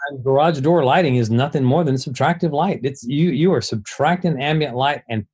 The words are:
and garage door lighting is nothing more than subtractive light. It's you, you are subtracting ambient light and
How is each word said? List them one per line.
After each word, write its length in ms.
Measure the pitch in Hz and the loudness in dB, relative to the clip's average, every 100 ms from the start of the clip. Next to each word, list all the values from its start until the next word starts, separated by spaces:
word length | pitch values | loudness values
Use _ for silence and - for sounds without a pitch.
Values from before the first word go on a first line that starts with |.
| 143 | -12
and 140 | 139 | -6
garage 360 | 123 135 160 151 | 0 2 2 2
door 240 | 139 175 | 2 2
lighting 320 | 131 160 165 123 | 4 2 2 2
is 140 | 110 | 2
nothing 320 | 117 143 151 | 0 0 0
more 200 | 127 151 | 2 2
than 100 | 156 | 2
subtractive 560 | 131 151 123 139 175 170 | -2 -4 -2 0 0 -2
light. 280 | 143 147 160 | 0 -2 -2
It's 220 | 127 131 | -6 -6
you, 260 | 117 143 175 | -6 0 0
you 220 | 131 175 | 2 2
are 80 | 147 | 2
subtracting 800 | - 113 101 - 147 180 180 131 | -2 -6 -8 -2 0 0 -2 -2
ambient 360 | 143 156 147 120 | -2 0 -2 0
light 260 | 135 139 - | -2 -2 -4
and 160 | 110 - | -6 -6